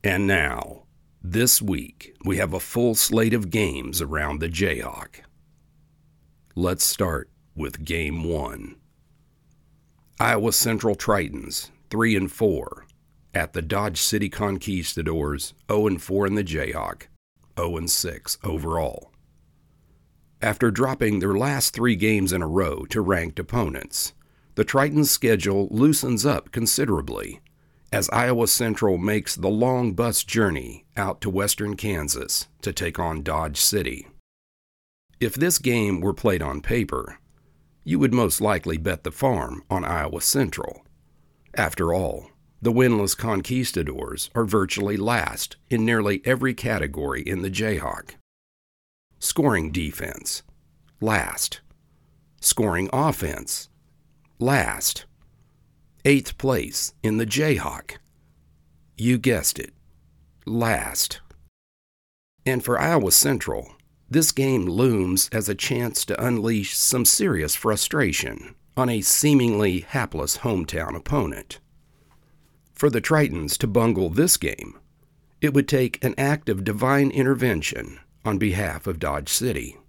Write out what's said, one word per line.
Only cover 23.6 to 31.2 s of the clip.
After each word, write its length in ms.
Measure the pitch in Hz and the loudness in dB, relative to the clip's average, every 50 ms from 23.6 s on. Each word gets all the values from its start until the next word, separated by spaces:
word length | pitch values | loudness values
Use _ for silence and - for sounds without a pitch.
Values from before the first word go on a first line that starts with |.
| 104 76 67 65 - - - - - - _ - _ _ _ _ _ _ - | 0 -2 -4 -6 -10 -8 -6 -6 -6 -6 _ -16 _ _ _ _ _ _ 0
the 100 | - 107 | 0 0
Tritons' 400 | - - 135 139 151 147 151 147 | 2 4 2 2 4 4 4 4
schedule 640 | 139 - - - 117 113 95 - 104 98 98 98 - | 4 2 2 4 2 2 4 2 0 2 2 0 0
loosens 540 | - 110 131 151 151 - - 127 120 104 120 | 4 6 6 6 6 4 2 0 0 2 2
up 260 | 143 120 76 - - | 0 0 0 -4 -6
considerably 880 | - - 117 - - - 156 120 98 73 67 71 58 50 50 - - - _ _ _ _ _ _ _ _ _ - | -4 -2 0 0 2 0 2 0 0 0 -2 -4 -8 -8 -10 -10 -12 -16 _ _ _ _ _ _ _ _ _ -4
as 180 | - 107 92 - | -2 -2 0 0
Iowa 380 | - 113 123 123 127 117 117 | 0 0 2 2 2 2 2
Central 500 | 101 - - 123 113 107 - 113 101 92 | 2 2 0 0 -2 0 2 2 2 2
makes 380 | 87 90 104 107 104 - - - | 2 2 0 0 0 -2 -4 -6
the 140 | - 85 98 | -2 0 0
long 440 | 107 107 120 127 127 123 123 113 92 | 2 2 2 2 2 2 0 0 0
bus 300 | 85 117 117 104 - - | 0 0 0 0 -2 -2
journey 600 | - - 113 110 98 80 67 64 58 57 - _ _ _ | 0 2 2 2 2 2 -2 -6 -10 -16 -18 _ _ _
out 240 | 113 - 98 - - | -4 -4 -4 -4 -4